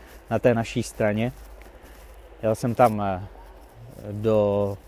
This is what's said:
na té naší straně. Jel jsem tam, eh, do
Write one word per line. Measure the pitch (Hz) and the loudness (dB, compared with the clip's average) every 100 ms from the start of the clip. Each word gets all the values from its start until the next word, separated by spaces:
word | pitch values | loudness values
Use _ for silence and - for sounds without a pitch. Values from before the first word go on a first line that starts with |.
| - - - | -20 -16 -4
na | 110 | 0
té | 127 | 2
naší | 117 113 123 | 2 -2 -4
straně. | - - 107 107 120 - - - - - - - - - - - | -6 -2 0 0 -2 -6 -20 -20 -20 -20 -20 -20 -20 -20 -20 -4
Jel | 110 | -2
jsem | 110 123 | 0 0
tam, | 113 120 104 | 4 2 2
eh, | 101 92 98 - - - - - - - 104 | -4 -4 -8 -16 -20 -20 -20 -20 -20 -16 -12
do | 104 110 107 101 101 101 101 | -4 2 4 4 2 0 -4